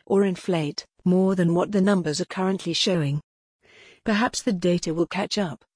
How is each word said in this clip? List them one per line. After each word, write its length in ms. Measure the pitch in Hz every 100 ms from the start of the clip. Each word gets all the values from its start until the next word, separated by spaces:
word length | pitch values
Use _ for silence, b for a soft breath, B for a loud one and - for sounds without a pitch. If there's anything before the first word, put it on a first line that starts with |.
| B
or 160 | 196
inflate, 640 | 196 180 - 170 147 - - _ -
more 300 | 180 190 190
than 180 | 170
what 180 | 170 180
the 80 | 202
numbers 400 | 190 196 165 143
are 60 | 180
currently 480 | - 190 190 -
showing. 480 | 165 - 180 143 147 - _ _ _ B B B B
Perhaps 380 | - 208 247 -
the 100 | -
data 440 | 185 180 175 - 160
will 100 | 170
catch 300 | 185 202 -
up, 260 | 185 135 _